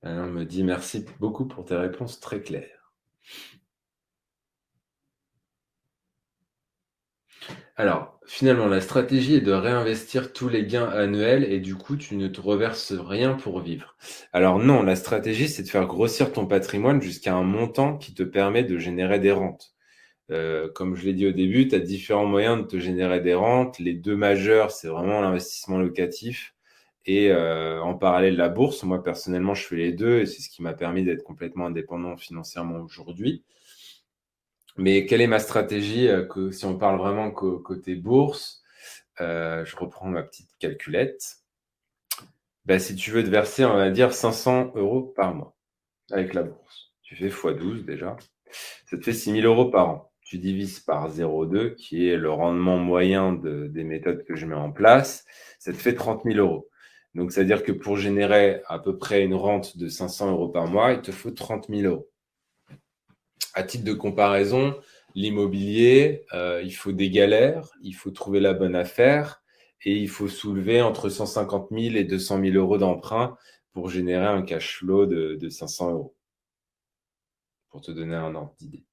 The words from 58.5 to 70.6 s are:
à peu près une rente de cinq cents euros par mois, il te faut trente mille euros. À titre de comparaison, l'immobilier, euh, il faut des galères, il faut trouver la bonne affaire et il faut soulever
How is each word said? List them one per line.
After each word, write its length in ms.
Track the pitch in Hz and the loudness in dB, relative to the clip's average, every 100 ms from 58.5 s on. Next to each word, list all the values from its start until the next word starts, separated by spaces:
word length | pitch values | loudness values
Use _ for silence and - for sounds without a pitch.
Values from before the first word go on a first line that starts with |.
| - - | 2 -6
à 100 | 82 | -6
peu 200 | - 95 | -4 -4
près 260 | - 101 | 0 2
une 100 | 95 | 2
rente 440 | 95 98 101 95 87 | 2 0 0 -2 -10
de 100 | 85 | -10
cinq 220 | 82 92 | -6 -8
cents 200 | - 101 | -4 -2
euros 180 | 90 87 | 0 -2
par 200 | 85 85 | -2 0
mois, 260 | 95 120 | 2 4
il 80 | 123 | 2
te 100 | - | -4
faut 200 | - 117 | -10 -10
trente 360 | - - 107 - | -12 -8 -8 -6
mille 200 | 104 98 | -2 0
euros. 240 | 82 - _ _ _ _ _ _ - _ _ _ _ _ _ - - | 0 -6 _ _ _ _ _ _ -20 _ _ _ _ _ _ -10 -6
À 80 | |
titre 200 | 92 123 | -6 -6
de 100 | 107 | -6
comparaison, 840 | 107 104 98 101 98 101 123 139 139 - _ _ 98 | -4 -4 2 4 4 4 2 0 -2 -14 _ _ -6
l'immobilier, 1080 | 104 104 101 98 98 107 117 131 147 147 - | -4 0 0 0 -2 6 8 10 8 0 -8
euh, 280 | 87 90 87 | -6 -4 -4
il 120 | 92 - | -6 -10
faut 160 | 101 | -6
des 180 | 95 98 | -2 2
galères, 580 | 95 101 107 131 160 160 _ | 6 6 6 4 2 -10 _
il 120 | 101 | -18
faut 180 | 95 98 | -14 -14
trouver 280 | 95 - 98 | -12 -2 2
la 140 | 98 | 2
bonne 220 | 90 92 90 | 2 0 0
affaire 640 | 87 - 123 147 147 - _ _ _ _ | -4 4 4 4 -2 -10 _ _ _ _
et 140 | 101 104 | -2 0
il 120 | 101 | -2
faut 200 | 95 101 | -4 -8
soulever 560 | 95 104 98 | -6 -6 -4